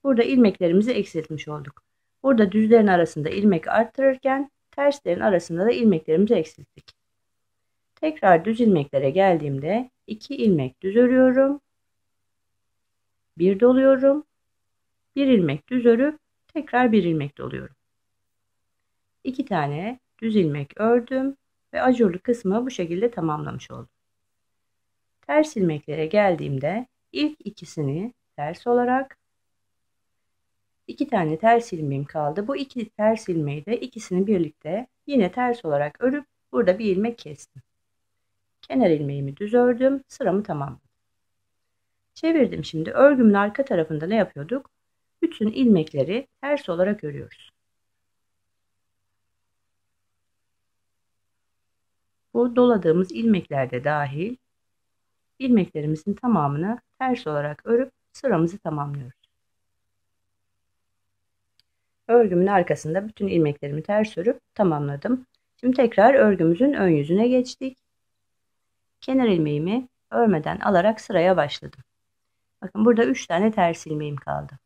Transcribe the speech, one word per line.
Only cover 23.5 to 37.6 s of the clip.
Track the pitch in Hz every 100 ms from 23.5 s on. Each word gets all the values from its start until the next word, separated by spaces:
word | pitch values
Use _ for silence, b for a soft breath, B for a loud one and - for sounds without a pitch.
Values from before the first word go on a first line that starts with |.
| 127 -
oldum. | 123 117 _ _ _ _ _ _ _ _ _ _ _ _ _ -
Ters | 294 302 220
ilmeklere | 180 151 - 147 160
geldiğimde | 208 202 160 147 135 143 208 254 _ _
ilk | 269 302 302 214
ikisini | 208 175 - 143 151 226 _ _ -
ters | 151 175 240
olarak, | 240 247 254 269 _ _ _ _ _ _ _ _ _ _ _ _ _ _ _ _ _ -
iki | - 277
tane | 214 160 156
ters | 220 233 233
ilmeğim | 170 147 139
kaldı. | 143 160 147 160 214
Bu | 269
iki | 277 247 208
ters | - 214 226 -
ilmeği | 165 147 147 170
de | 233
ikisini | 254 220 - 180 196
birlikte | 196 156 _ 151 190 254 _ -
yine | 277 180
ters | 247 247 240
olarak | 160 143 147 -
örüp | 247 285 269 _ _
burada | 254 190 190
bir | 220 185
ilmek | 226 233
kestim. | 151 147 - 135